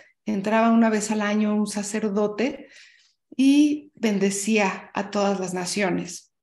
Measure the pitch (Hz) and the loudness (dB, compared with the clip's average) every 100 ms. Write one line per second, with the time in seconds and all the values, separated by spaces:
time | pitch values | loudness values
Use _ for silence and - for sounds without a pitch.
0 | - _ - 202 208 226 226 226 226 214 | -20 _ -6 -4 0 2 4 4 4 2
1 | 202 214 208 208 208 208 208 208 202 214 | -2 -2 0 0 0 0 -2 -4 -6 -4
2 | 214 202 208 208 262 - - - - _ | -2 -2 -2 -2 -4 -6 -16 -20 -20 _
3 | _ _ _ - 269 285 302 294 - - | _ _ _ 2 4 6 4 2 -8 -4
4 | 220 196 196 196 - 220 190 - - - | -2 2 0 0 0 2 0 -2 -8 -8
5 | 196 208 202 190 180 180 175 202 190 175 | -4 -2 0 -2 -4 -6 -6 -2 -2 -2
6 | 175 - _ _ | -6 -14 _ _